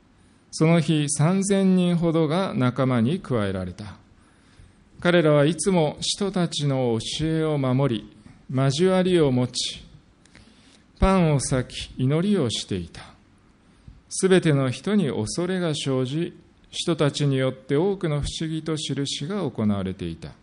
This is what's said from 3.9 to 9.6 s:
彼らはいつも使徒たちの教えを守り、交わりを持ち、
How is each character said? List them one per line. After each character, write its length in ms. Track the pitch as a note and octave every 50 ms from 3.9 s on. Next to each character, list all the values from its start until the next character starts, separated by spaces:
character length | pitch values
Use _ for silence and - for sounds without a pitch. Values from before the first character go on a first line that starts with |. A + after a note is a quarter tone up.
| - - - _ _ _ _ _ _ _ _ _ _ _ - - _ _ _ _ _ -
彼 220 | - F3 F3 F3 D#3+
ら 100 | D#3 D3+
は 140 | D3 C#3+
い 100 | D3+ E3+
つ 160 | D#3+ - G3+ F#3+
も 240 | F3 D#3 D3 - -
使 180 | E3+ - - -
徒 120 | G#3 G3
た 160 | F#3+ F#3 F3
ち 200 | D#3+ - - D3
の 300 | C#3+ C3+ C3 C3 A#2+ A2+ A2+ A2+ - - -
教 80 | D3+
え 180 | D#3+ D#3+ D#3+ D#3+
を 140 | D#3 D3+ D3
守 440 | C3 C3 B2+ C3 C#3 C3+ A#2 G#2 G#2
り、 140 | - - - - - - - - _ C3+
交 340 | B2+ C3+ C#3 B2+ C#3 F3+ F#3
わ 140 | F#3 F#3 F#3
り 180 | F#3 F3+ F3
を 120 | D#3 C#3 B2+
持 160 | B2 B2 B2
ち、 360 | - -